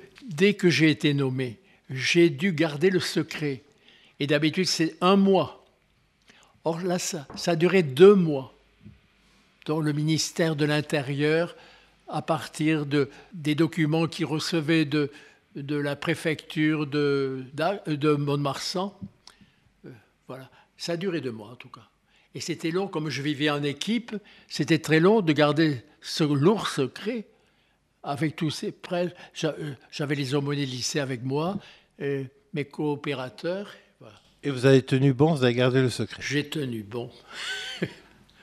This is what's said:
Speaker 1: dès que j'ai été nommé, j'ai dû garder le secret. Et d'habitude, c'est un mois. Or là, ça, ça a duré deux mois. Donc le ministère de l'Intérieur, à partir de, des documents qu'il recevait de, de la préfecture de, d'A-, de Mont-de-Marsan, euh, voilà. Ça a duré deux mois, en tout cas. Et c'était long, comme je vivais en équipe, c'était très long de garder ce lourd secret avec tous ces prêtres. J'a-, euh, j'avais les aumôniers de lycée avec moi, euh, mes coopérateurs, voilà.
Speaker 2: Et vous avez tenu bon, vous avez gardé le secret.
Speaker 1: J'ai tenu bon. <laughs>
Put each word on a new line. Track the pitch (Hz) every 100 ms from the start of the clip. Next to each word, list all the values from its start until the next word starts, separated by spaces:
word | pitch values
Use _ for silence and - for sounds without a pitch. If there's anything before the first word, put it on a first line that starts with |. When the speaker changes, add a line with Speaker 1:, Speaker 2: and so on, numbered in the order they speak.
| - - 262
Speaker 1:
dès | 151 202
que | 202 180
j'ai | 131 156
été | 143 156
nommé, | 143 135 127 127 110 _ _ -
j'ai | 131 123 170 170
dû | 135 196
garder | 151 160 143 185
le | 180
secret. | - 175 147 - 151 131 - _ _ - _ -
Et | 143
d'habitude, | 147 156 156 180
c'est | - 160 -
un | 175 196
mois. | 196 190 135 - _ _ _ _ _ _ _ - _ _
Or | 156 165
là, | 185 180
ça, | - 175 135
ça | - -
a | 165
duré | 175 190
deux | 151 131 190
mois. | 202 165 139 127 _ _ _ - - _ _ _ _ _ _
Donc | - 156
le | 151
ministère | 147 151 151 - - 165
de | 147 147
l'Intérieur, | 151 147 156 135 139 151 160 170 - - - _ _ -
à | 165
partir | - 156 - - 156 160
de, | 143 147 139 - -
des | 180 147
documents | 151 165 - 151 160 160
qu'il | - 151
recevait | 156 - 170 147 165
de, | 147 151 143 - - _ _ -
de | 139 147
la | 143 143
préfecture | - 160 170 151 - 156 156 156 147
de, | 147 143 139 135 131 131
d'A-, | 143 165 202 -
de | 147 151
Mont-de-Marsan, | 147 143 143 143 131 - 180 196 196 - _ - - - _ _ _ 143
euh, | 117 _ _ -
voilà. | 131 131 _ _ -
Ça | -
a | 170
duré | 190 170
deux | 131
mois, | 110 104
en | 123
tout | 123
cas. | - 107 _ _ _ _
Et | 143
c'était | - 165 165
long, | 175 196
comme | 170 156
je | 127
vivais | 143 135 151
en | 147
équipe, | 143 139 - 233 233 208 - - -
c'était | - 139 160
très | - 160
long | 175 226
de | 165
garder | 151 147 147 160 131 - _
ce | - -
lourd | 151 147 156 208 -
secret | - 127 - 196 247 - _ _ _ _ _ _ _
avec | - 135 156
tous | - 160
ces | - 208
prêtres. | - - 175 139 - -
J'a-, | - 156 143
euh, | 151 123 -
j'avais | - 143
les | 147 131
aumôniers | 143 143 143
de | 139
lycée | 127 113 151
avec | 135 127
moi, | 131 139 170 196 - - _ -
euh, | 143 139 135 _ _
mes | 147
coopérateurs, | 139 - 151 143 147 135 127 - 165 190 202 - _ _
voilà. | 120 101 _ _
Speaker 2:
Et | 143
vous | 127
avez | 131 135
tenu | 123 135 139
bon, | 127 156
vous | 151
avez | 127
gardé | 120 127 131
le | 127
secret. | - 110 - -
Speaker 1:
J'ai | 139 143
tenu | 160 135 113
bon. | 98 120 127 - - - - - - -
<laughs> | - - - - _ _